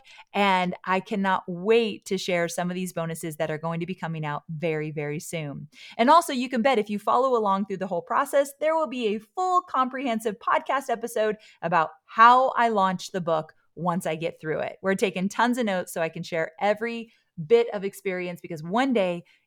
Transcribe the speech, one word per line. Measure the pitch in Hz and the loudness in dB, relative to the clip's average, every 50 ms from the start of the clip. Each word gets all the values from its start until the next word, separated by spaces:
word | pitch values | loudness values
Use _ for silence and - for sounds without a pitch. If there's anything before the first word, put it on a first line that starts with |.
| - - - - - _ - | -20 -20 -20 -20 -14 _ 0
And | 202 202 196 190 185 180 180 185 - - | 2 2 4 4 2 2 0 -4 -6 -2
I | 185 185 190 | -2 -2 -2
cannot | 190 - 220 196 196 190 185 - - | -2 -2 -4 -2 0 0 0 0 -2
wait | - 175 170 180 214 220 233 233 214 196 - - | -6 -8 -4 2 4 4 4 4 2 -4 -6 -6
to | - 196 185 | -6 -4 -4
share | - - 180 170 170 170 | -2 -2 0 0 0 -2
some | - - 175 175 | -2 -4 -4 -4
of | 180 | -4
these | 180 185 180 | -4 -6 -6
bonuses | - 175 165 165 165 160 - 165 151 | -4 -6 -6 -6 -6 -8 -8 -8 -6
that | 151 160 156 | -4 -4 -4
are | 156 | -4
going | 151 160 165 165 165 | -4 -4 -6 -4 -4
to | 175 | -4
be | 170 185 | -6 -8
coming | - - 165 165 160 156 | -8 -8 -8 -6 -6 -6
out | 147 147 - _ - | -6 -6 -8 _ -10
very, | 165 151 175 165 156 156 151 156 | -8 -4 -2 -2 -2 -2 -4 -6
very | 151 151 147 147 147 156 | -6 -6 -6 -6 -6 -6
soon. | - - - 165 151 143 139 151 147 - _ - - - - | -8 -8 -8 -8 -8 -8 -10 -12 -14 -16 _ -20 -20 -10 -2
And | - 233 262 | 2 4 6
also, | 311 339 330 - 285 | 6 6 6 2 -2
you | 247 254 247 | -4 -2 -2
can | 277 247 | 0 2
bet | 220 269 262 214 | 2 4 2 2
if | 214 214 | 0 -2
you | 208 202 | -4 -4
follow | - 233 240 247 262 269 247 226 | 0 2 2 4 4 4 2 2
along | 220 202 196 196 208 | 2 2 0 0 -2
through | - 196 175 | -4 -6 -6
the | 190 | -6
whole | 190 185 170 | -4 -4 -6
process, | 170 - 240 233 285 277 - 277 285 277 - - | -4 -2 -2 -2 0 2 2 0 0 0 -2 -2
there | 294 311 320 | 0 0 0
will | 320 311 233 | 0 0 -2
be | 254 254 240 208 202 | -4 -2 -2 -2 -2
a | 220 | -4
full | 214 _ - - 370 370 359 359 | -6 _ -6 -2 0 2 2 2
comprehensive | 359 - - 269 262 247 262 262 277 254 226 220 226 233 196 - | 0 0 0 0 0 0 -2 -4 -4 -2 -2 -2 -2 -4 -6 -4
podcast | - - - 302 - - 277 277 277 - | -2 0 0 0 0 0 -2 -2 0 -2
episode | 233 226 240 233 - 226 220 214 208 214 - - - - | -4 -4 -4 -4 -2 0 0 0 -2 -4 -10 -20 -14 -8
about | - 170 180 170 156 - - _ _ | -4 0 2 2 2 0 -4 _ _
how | - - - 226 240 247 254 262 262 - | -2 6 8 10 10 10 8 6 4 2
I | - 240 233 | 2 2 2
launched | 220 208 190 190 185 180 - - | 4 4 2 2 0 -2 -6 -6
the | - 190 | -6 -4
book | 170 170 160 156 156 - - _ _ _ - | -2 0 0 0 -2 -6 -14 _ _ _ -10
once | - 165 175 170 185 - | -4 -2 -2 -2 -2 -2
I | 170 160 | -4 -4
get | 160 165 165 - - | -4 -4 -6 -6 -6
through | - 156 147 139 | -6 -4 -4 -4
it. | 139 123 - - | -4 -6 -6 -4
We're | - 190 190 | -2 -2 0
taking | 190 226 196 185 185 180 202 | 2 0 -2 0 -2 -4 -2
tons | - - 226 240 247 | 0 2 2 2 2
of | 262 240 | 0 0
notes | 208 190 180 180 - - | 0 0 -2 -4 -4 -4
so | 185 | -4
I | 165 165 | -4 -4
can | - 170 170 | -4 -8 -10
share | - 180 160 160 - - - | -6 -4 -4 -4 -4 -4 -2
every | 190 208 214 208 226 233 233 233 226 233 _ _ _ _ - - 160 | 0 0 2 0 -2 -6 -6 -6 -10 -12 _ _ _ _ -12 -6 2
bit | 151 226 233 233 240 | 4 4 4 4 2
of | 208 208 185 | -2 -6 -6
experience, | 196 - - - 196 185 180 180 180 175 170 | -6 -8 -6 -6 -6 -4 -4 -6 -8 -8 -10
because | - 170 175 151 | -12 -12 -12 -10
one | 151 170 190 233 269 277 | -8 -2 0 0 0 2
day | 247 220 190 180 175 175 170 _ _ _ _ | 2 2 0 0 -2 -4 -8 _ _ _ _